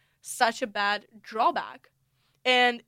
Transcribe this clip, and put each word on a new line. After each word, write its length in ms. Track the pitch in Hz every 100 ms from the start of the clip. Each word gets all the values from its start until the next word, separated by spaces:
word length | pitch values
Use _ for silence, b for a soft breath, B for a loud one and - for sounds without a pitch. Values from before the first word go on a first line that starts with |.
| _ _
such 400 | - - 233 226
a 60 | 233
bad 400 | 208 202 208 - 214
drawback. 680 | - 220 294 247 104 262 _ _ _ _ _ _ 254
And 380 | 254 247 240